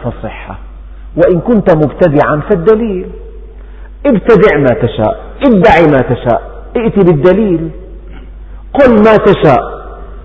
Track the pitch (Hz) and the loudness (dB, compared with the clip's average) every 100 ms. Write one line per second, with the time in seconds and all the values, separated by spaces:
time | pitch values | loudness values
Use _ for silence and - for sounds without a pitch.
0 | 120 - 107 - - - - - - - | -6 -10 -12 -14 -16 -16 -16 -18 -20 -18
1 | - - 170 175 185 220 190 156 147 - | -10 0 2 2 0 0 2 2 0 0
2 | 180 143 117 147 - 196 170 214 226 185 | 0 2 0 -2 -2 0 2 2 0 -6
3 | 185 - - - - - - - - - | -8 -14 -18 -20 -20 -20 -20 -20 -20 -4
4 | 285 214 - 208 202 151 135 120 117 - | 0 0 4 4 4 4 0 0 -2 -2
5 | 107 - - - 269 208 208 156 160 135 | -4 -4 -12 -2 2 4 4 4 4 2
6 | 123 120 123 110 - - - 247 226 202 | 0 -2 0 -2 -4 -16 -8 -4 -2 2
7 | 180 151 175 185 214 165 160 - - - | 2 4 2 2 0 -2 -4 -10 -18 -18
8 | - - - - - - - - 269 220 | -18 -20 -20 -20 -20 -20 -6 2 4 6
9 | 220 208 208 180 156 127 - - - - | 4 4 4 2 2 2 -2 -12 -16 -18
10 | - - | -18 -18